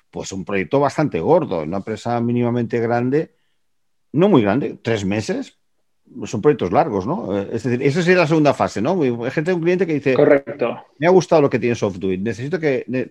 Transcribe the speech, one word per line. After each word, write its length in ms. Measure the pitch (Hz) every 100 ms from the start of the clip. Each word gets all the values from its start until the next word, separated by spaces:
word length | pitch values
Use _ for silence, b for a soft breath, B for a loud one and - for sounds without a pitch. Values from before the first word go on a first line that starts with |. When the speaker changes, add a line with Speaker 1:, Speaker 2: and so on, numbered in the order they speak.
| _
Speaker 1:
pues 220 | 85 78
un 120 | 98
proyecto 360 | 87 98 87 139
bastante 400 | 139 - 143 82
gordo, 420 | 95 175 110 85
una 140 | 78 98
empresa 440 | 110 107 120 120
mínimamente 600 | 120 120 120 123 110 120
grande, 560 | 117 120 127 147 180 _ _ _ _ _ _ _ _
no 160 | 151 202
muy 140 | 147
grande, 360 | 101 123 113 -
tres 220 | 117 110
meses, 540 | 95 107 110 247 - _ _ _ _ _ _ -
son 180 | 104 107
proyectos 300 | 147 131 90
largos, 340 | 120 165 98 101
¿no? 320 | 202 98 98
Eh, 120 | 101
es 100 | 117
decir, 180 | 127 123
esa 200 | 143 160
sería 200 | 170 180
la 40 | 151
segunda 260 | 160 143
fase, 300 | - 95 98
¿no? 180 | 131 185
Hay 280 | 131 117 123
gente, 220 | 160 156
un 80 | 180
cliente 260 | 165 180 170
que 80 |
dice, 200 | 147 143
Speaker 2:
Correcto. 720 | 131 147 139 - - 117 117 - -
Speaker 1:
"Me 80 | 165
ha 40 |
gustado 320 | 185 - 165
lo 80 | 139
que 100 | 120
tiene 160 | 120 113
Softduit, 440 | 104 92 95 92
necesito 380 | 110 107 139 175
que, 260 | 156 127 -
ne-, 220 | 127 -